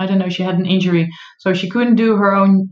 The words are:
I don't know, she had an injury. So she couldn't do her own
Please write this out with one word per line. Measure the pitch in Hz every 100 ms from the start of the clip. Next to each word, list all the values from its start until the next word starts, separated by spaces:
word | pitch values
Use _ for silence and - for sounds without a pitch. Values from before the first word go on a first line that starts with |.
I | 190
don't | 190
know, | 185
she | 175
had | 185 175
an | 180
injury. | 190 180 175 165 - - _
So | 190
she | 185 180
couldn't | 240 240
do | 220 226 208
her | 202
own | 196 196 190 190